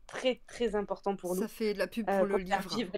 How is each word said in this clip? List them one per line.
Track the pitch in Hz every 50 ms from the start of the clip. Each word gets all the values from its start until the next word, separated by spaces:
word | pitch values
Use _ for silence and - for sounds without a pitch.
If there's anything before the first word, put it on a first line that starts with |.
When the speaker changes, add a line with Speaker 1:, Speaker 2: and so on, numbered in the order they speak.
| -
Speaker 1:
très, | - - - - 262 240 - -
très | - - - 240 220 196
important | 208 202 - 196 - - 202 196
pour | 190 - 175 180
Speaker 2:
Ça | 185
Speaker 1:
nous, | 226 214
Speaker 2:
fait | - - 226 208 202
de | 196
la | 185 185
pub | - 233 214 -
Speaker 1:
euh, | 196 196
Speaker 2:
pour | 185
le | 202 196 196
Speaker 1:
pour | 185 185
faire | 196 196
Speaker 2:
livre. | 196 185 -
Speaker 1:
vivre | 226 226 175 -